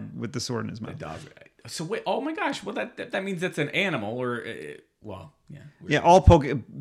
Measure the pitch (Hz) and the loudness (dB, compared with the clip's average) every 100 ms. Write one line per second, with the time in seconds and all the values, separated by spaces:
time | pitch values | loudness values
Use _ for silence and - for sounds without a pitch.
0 | 107 117 117 113 - 117 107 104 113 - | -6 -10 -8 -6 -6 -6 -6 -8 -10 -10
1 | 78 82 76 - - _ 120 - 165 220 | -12 -12 -16 -20 -20 _ -14 -10 -6 -6
2 | - - 285 320 320 277 202 262 - - | -2 -2 -4 -4 -4 -4 -6 -6 -8 -8
3 | 190 202 196 175 185 - 143 156 196 139 | -8 -6 -4 -4 -4 -4 -4 -2 -2 -2
4 | 104 123 123 120 107 110 73 - - _ | -4 -4 -4 -4 -8 -10 -12 -14 -18 _
5 | 104 98 151 _ - 147 - - 160 151 | -14 -14 -16 _ -20 -20 -20 -14 -2 2
6 | 170 185 - 170 135 120 - 135 | 8 10 12 10 8 -4 -6 -14